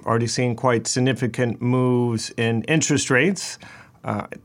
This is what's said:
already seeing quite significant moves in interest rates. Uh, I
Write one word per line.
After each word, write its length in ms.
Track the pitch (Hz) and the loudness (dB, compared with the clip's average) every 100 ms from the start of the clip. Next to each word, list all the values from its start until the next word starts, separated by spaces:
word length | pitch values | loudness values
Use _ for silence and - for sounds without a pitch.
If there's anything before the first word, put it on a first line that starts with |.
| - | -2
already 220 | 117 117 | 0 0
seeing 260 | - 123 | 0 -2
quite 320 | 117 127 117 113 | 0 0 0 0
significant 760 | 127 127 120 123 120 123 - | 0 2 2 -2 0 -2 0
moves 680 | 120 127 127 123 120 113 - - | 0 2 4 2 2 -2 -4 -2
in 260 | 117 113 107 | 0 0 0
interest 420 | 156 - 147 - | 0 2 0 2
rates. 480 | 127 165 190 - - - - - _ | 2 4 0 -6 -12 -18 -20 -20 _
Uh, 240 | - 107 - | -6 -6 -6
I 40 | - | -8